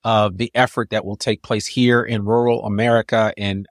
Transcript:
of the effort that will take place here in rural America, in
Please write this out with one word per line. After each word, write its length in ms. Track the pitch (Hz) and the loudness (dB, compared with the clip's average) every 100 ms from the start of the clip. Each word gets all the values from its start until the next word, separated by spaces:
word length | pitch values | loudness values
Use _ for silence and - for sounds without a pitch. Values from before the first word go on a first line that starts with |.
of 340 | 117 110 107 92 | 2 2 2 -2
the 140 | 117 | -2
effort 360 | 117 123 - 113 | 0 0 0 -4
that 160 | 107 | -4
will 100 | 95 | -6
take 260 | 104 - 107 | -6 -4 -4
place 240 | - 107 | -4 -6
here 380 | - - 123 120 | -4 0 4 4
in 220 | 120 113 | 0 -4
rural 400 | 101 117 120 117 | 0 0 2 0
America, 680 | 107 101 123 117 107 113 107 - | -2 0 2 2 2 0 0 -2
in 280 | 101 98 98 | -4 -4 -8